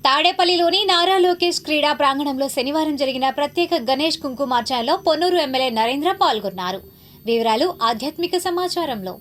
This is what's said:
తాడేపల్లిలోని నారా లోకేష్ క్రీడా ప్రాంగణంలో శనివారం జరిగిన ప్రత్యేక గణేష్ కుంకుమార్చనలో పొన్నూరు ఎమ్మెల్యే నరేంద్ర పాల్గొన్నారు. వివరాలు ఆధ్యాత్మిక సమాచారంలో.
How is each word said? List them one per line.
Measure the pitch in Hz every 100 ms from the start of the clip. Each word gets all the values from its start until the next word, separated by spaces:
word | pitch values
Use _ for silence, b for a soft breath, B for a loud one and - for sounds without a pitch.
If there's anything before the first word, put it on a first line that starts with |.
తాడేపల్లిలోని | 277 285 330 370 349 349 339 370 403
నారా | 349 349 381
లోకేష్ | 359 349 349 339
క్రీడా | - 302 294
ప్రాంగణంలో | 294 285 269 294 262 269
శనివారం | - 254 311 311 285
జరిగిన | 269 247 262
ప్రత్యేక | 262 285 349 339
గణేష్ | 339 233 269 320 311
కుంకుమార్చనలో | 285 247 269 247 233 247 233 359
పొన్నూరు | 349 311 359 359
ఎమ్మెల్యే | 285 262 262
నరేంద్ర | 220 233 277 330
పాల్గొన్నారు. | 381 359 220 196 185 180 190 - B B B 214
వివరాలు | 233 226 220 359 -
ఆధ్యాత్మిక | 226 226 269 302 349 359
సమాచారంలో. | 370 349 359 349 311 226 185 -